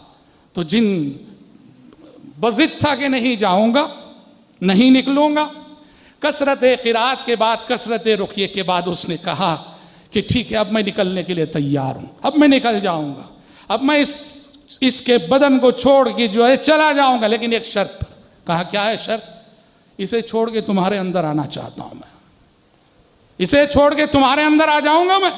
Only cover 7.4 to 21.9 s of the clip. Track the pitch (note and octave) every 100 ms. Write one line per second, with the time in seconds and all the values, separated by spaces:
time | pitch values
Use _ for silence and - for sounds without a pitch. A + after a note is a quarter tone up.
7.4 | A3 A3 - B3 G#3 A3+ A3+ G#3 G3 -
8.4 | F#3+ F#3+ F#3 F3+ F3+ F3 - E3 F#3 D3+
9.4 | F#3 D#3 - - - - _ A3 G#3 B3+
10.4 | A3 A3 G#3 A3 G3+ G#3 F#3+ F#3 E3+ F3
11.4 | D#3 D#3+ C#3+ C#3+ C3 B2+ - - C4 D4
12.4 | D4 C#4 A#3+ G#3+ G3 E3 D3 C#3 - -
13.4 | _ - - G#3+ C4+ D4 C#4+ - - -
14.4 | - - _ - C4 B3+ - A#3+ A#3+ C4+
15.4 | C#4+ C4 B3 B3 C4 C#4 B3 G#3 A#3 G3+
16.4 | A#3 C4 C#4 D#4 D4+ C#4+ C4+ B3 A3 A3+
17.4 | A#3+ A3+ A3+ G#3 F3+ - - - - _
18.4 | - E3+ F3+ G3+ G#3 A3 - A3 - -
19.4 | - _ _ _ _ - F#3+ A#3 A3+ A3
20.4 | A3+ A3 G#3+ G3 F#3 G3+ F#3 F3+ D#3+ D3+
21.4 | C#3+ - - - -